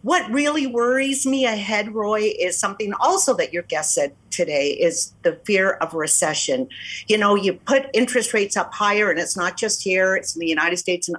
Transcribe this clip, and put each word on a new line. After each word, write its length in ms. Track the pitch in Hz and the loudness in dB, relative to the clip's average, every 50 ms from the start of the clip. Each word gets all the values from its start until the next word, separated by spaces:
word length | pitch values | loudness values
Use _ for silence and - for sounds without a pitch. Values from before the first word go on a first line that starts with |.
| - | 2
What 260 | 226 349 - 220 208 | 2 2 2 2 0
really 360 | 220 277 294 294 302 311 277 | 0 0 2 2 0 0 -2
worries 580 | 262 240 240 233 240 254 262 269 277 277 269 - | 0 0 0 0 2 2 2 0 0 -2 -2 0
me 180 | 262 269 269 262 | 0 0 2 2
ahead, 480 | 233 220 208 202 208 220 208 208 226 208 | 0 0 -2 -4 -2 -2 -2 -2 -2 -4
Roy, 380 | 220 214 208 214 214 208 214 - - | -4 0 0 0 2 0 0 0 0
is 180 | 175 185 180 | -2 -2 0
something 360 | - - 196 196 - 220 196 208 - | -2 -2 -4 -4 -4 -6 -6 -2 0
also 320 | - 302 370 381 - - 247 | 2 2 2 2 2 2 2
that 180 | 175 160 - | 2 0 -2
your 120 | - 175 170 | -2 -6 -6
guest 300 | - - 151 151 - - | -2 -4 -2 -2 0 0
said 200 | - 147 143 - _ _ - | 0 0 -2 -4 _ _ -10
today, 400 | - - 175 151 151 139 139 143 | -2 -2 -2 0 2 0 0 0
is 420 | 143 - 175 170 160 - - - - _ - | 0 2 2 0 2 0 -6 -6 -8 _ -2
the 100 | 175 156 - - | -2 -2 -2 -2
fear 260 | - 208 190 190 190 | 0 2 2 4 2
of 220 | - - 165 160 165 | 0 0 -4 -4 -2
recession. 760 | 160 156 156 - - 180 160 151 - - - 135 127 131 127 - - - - - - - | -4 0 0 2 2 2 0 0 -2 -2 -2 0 -2 -2 -6 -8 -16 -14 -12 -12 -14 -2
You 100 | - 208 | 0 2
know, 180 | 214 208 202 202 | 2 4 4 4
you 180 | 202 190 196 185 | 4 2 0 -2
put 340 | - _ - 262 269 269 277 - | -2 _ 2 2 2 2 2 0
interest 400 | 220 247 240 - 247 220 233 - | 0 2 2 2 0 0 0 0
rates 220 | 220 202 208 - | 0 0 0 -2
up 180 | 208 175 - - | -4 -4 -4 -4
higher, 360 | - 208 208 208 208 208 202 | 0 0 2 4 2 2 2
and 100 | 160 160 | 2 0
it's 160 | 170 156 - | -2 -4 -2
not 220 | 196 175 185 185 | -2 -2 -4 -2
just 260 | - - 214 - - - | -2 -2 -2 -2 -2 -2
here, 320 | 196 185 185 185 190 190 | 0 2 2 2 2 2
it's 200 | 185 - - - | 0 -2 -4 -6
in 40 | 160 | -4
the 80 | 170 | -2
United 300 | 165 160 156 160 170 175 | -2 0 2 0 0 0
States 320 | 175 - - 180 175 - - | -2 -2 -2 -2 -2 -4 -6
and 80 | 170 | -6